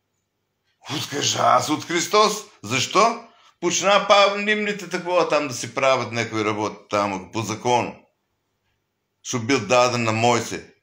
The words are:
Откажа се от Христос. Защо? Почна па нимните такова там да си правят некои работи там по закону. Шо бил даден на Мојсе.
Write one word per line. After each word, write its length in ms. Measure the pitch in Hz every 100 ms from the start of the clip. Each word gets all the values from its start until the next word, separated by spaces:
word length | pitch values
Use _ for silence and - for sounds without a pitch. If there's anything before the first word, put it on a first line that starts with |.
| _ _ _ _ _ _ _ _ - 147
Откажа 680 | - 143 - - - -
се 100 | 135
от 140 | 147 -
Христос. 480 | 170 165 208 214 - - _
Защо? 640 | 101 127 - 180 226 233 - _ _ _
Почна 460 | 170 - 185 202 190
па 300 | 202 196 202
нимните 520 | 208 214 208 202 190
такова 400 | 175 170 180 160
там 180 | 151 143
да 60 |
си 220 | 120 123 139
правят 360 | 131 - 117
некои 340 | 117 110 110 107
работи 320 | 104 104 101 -
там 420 | 104 101 95 92
по 100 | 107
закону. 540 | 101 107 123 120 92 - _ _ _ _ _ _ _ _ _ _ _ _
Шо 160 | - 127
бил 280 | 113 135 98
даден 360 | 123 123 120
на 80 | 113
Мојсе. 600 | 110 120 117 117 85 - _